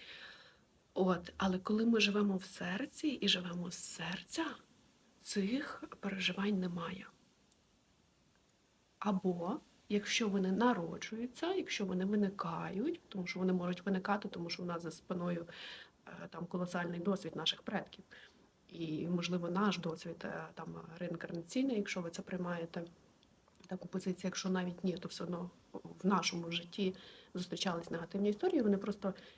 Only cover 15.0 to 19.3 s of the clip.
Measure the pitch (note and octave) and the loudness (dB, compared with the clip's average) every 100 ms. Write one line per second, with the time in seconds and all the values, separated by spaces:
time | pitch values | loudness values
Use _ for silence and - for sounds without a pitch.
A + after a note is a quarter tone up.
15 | - F3+ F3 E3+ E3+ - - - - _ | -6 -2 0 -2 -4 -12 -14 -14 -16 _
16 | - F3+ E3+ E3 F3 F3+ F3+ F3+ F3 F3 | -18 -14 -12 -10 -4 -2 0 0 -2 -2
17 | F#3 F#3 E3 D3+ D#3+ - - G3+ - - | 0 0 0 -2 -2 -2 -2 -4 -4 -12
18 | - - - - - _ - E3+ D#3+ D#3 | -20 -20 -20 -20 -20 _ -14 -6 -4 -2
19 | E3+ F3 F3 | 2 0 2